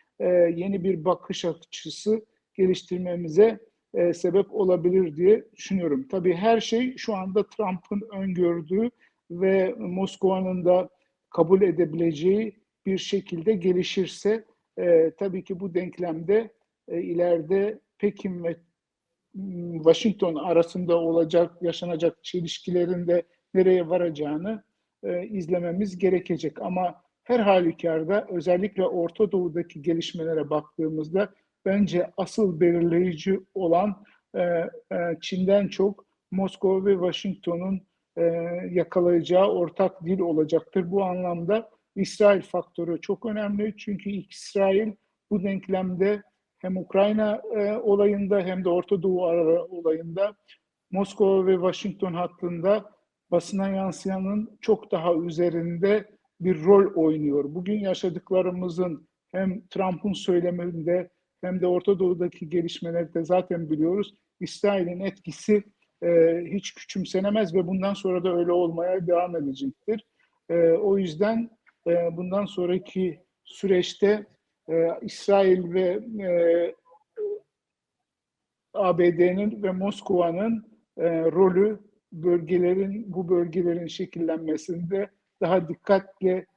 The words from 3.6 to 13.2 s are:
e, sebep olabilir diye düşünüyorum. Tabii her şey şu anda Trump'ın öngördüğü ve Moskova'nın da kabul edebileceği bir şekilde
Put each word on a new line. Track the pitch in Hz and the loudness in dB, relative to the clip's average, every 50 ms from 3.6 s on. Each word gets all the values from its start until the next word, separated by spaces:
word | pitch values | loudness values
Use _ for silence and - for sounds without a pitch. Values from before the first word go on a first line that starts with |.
| - _ _ _ _ _ - | -10 _ _ _ _ _ -2
e, | 196 175 175 160 | 0 2 2 2
sebep | - - 175 170 202 196 196 - | 0 0 2 2 2 2 0 0
olabilir | 214 196 185 180 170 160 180 185 190 185 165 147 | 0 2 2 2 2 2 2 4 2 2 0 0
diye | 156 180 190 220 247 - - _ | 2 4 4 4 4 2 -4 _
düşünüyorum. | - - - 196 190 170 160 143 131 135 - | -16 -8 -6 -4 -2 -2 0 -2 -2 -2 -4
Tabii | - 190 170 185 170 | -4 -2 0 0 0
her | 170 196 226 226 220 | 2 2 2 2 2
şey | 214 - 226 233 254 254 254 | 2 0 0 0 0 -2 -4
şu | - - - 214 | -6 -6 -6 -4
anda | 185 185 196 185 214 202 | -4 -4 -2 -2 -2 -2
Trump'ın | - - - 214 190 185 175 - - 208 202 214 - | -2 -4 -4 -4 -4 -4 -6 -6 -6 -6 -6 -6 -8
öngördüğü | 208 190 196 190 180 175 180 170 170 170 156 151 185 208 226 247 - _ _ _ _ _ _ - | -8 -6 -6 -4 0 0 0 0 0 -2 -4 -2 -2 0 0 -2 -4 _ _ _ _ _ _ -14
ve | 175 175 190 190 190 190 185 190 - 226 | -6 -2 0 2 4 2 2 0 -2 -6
Moskova'nın | 220 180 180 190 196 190 - - 190 185 190 185 190 185 185 180 165 | -8 -6 -4 -4 -4 -4 -2 -2 0 0 0 0 -2 -2 -2 0 2
da | 175 180 180 180 - _ _ _ _ _ _ _ _ | 4 4 4 2 -2 _ _ _ _ _ _ _ _
kabul | - - 160 156 190 190 | 0 0 4 4 4 4
edebileceği | 202 185 160 165 170 156 156 165 170 170 156 143 170 185 196 214 226 214 - _ _ _ _ _ - | 4 4 2 2 0 0 0 0 0 0 0 0 0 2 2 2 0 -4 -8 _ _ _ _ _ -4
bir | 196 190 185 | -4 -4 -4
şekilde | - - 202 196 | -2 -2 -4 -4